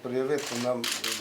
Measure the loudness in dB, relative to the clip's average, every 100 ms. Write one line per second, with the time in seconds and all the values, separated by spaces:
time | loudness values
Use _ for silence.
0 | -2 0 2 0 0 0 2 2 0 -2
1 | -2 -4